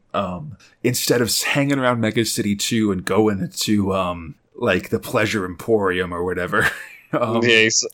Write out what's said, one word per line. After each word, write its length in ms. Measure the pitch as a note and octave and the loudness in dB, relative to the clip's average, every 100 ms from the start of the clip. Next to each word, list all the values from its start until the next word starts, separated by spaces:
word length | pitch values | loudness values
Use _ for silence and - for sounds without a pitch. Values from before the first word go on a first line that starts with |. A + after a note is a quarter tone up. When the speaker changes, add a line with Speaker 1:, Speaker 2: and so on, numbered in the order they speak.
| _ | _
Speaker 1:
um, 440 | - F#2+ F2+ D2+ G2 - _ | -4 -4 -6 -10 -16 -20 _
instead 380 | A#2 B2 - B2 | -2 0 2 2
of 60 | A2+ | 2
s-, 160 | - | 0
hanging 340 | - D3 C#3 C#3 | 0 0 0 2
around 200 | B2+ A#2+ | 2 2
Mega 240 | A2 A2+ A2 | 0 0 0
City 300 | - G#2 G2+ | -2 -2 -2
two 360 | - A#2 G#2+ | 0 0 2
and 120 | F#2 F2+ | 0 0
going 440 | F#2+ G#2+ G2+ F2 | 2 4 2 -4
to, 440 | - - G#2+ G2 | -4 0 0 2
um, 420 | F#2+ F2+ F2 E2 C#3+ _ - | 0 -2 -6 -10 -16 _ -4
like, 340 | A#2 F#2 - | 0 0 0
the 100 | A2 | -4
Pleasure 460 | - A#2+ A2 G#2+ F#2 | -2 -2 0 0 -4
Emporium 680 | F2+ - A2+ G2 F2+ F2+ | -6 0 2 2 0 -2
or 100 | F2 | -4
whatever. 440 | F2+ F2+ F2+ G#2 - | -4 -4 -2 0 0
<laughs> 80 | - - - - | -2 -10 -20 -6
Um, 300 | D3 A#2 A#2 | -2 0 2
Speaker 2:
Yeah, 200 | A#2 A2+ | 4 6
he's, 220 | A2+ - A#2 | 6 2 -2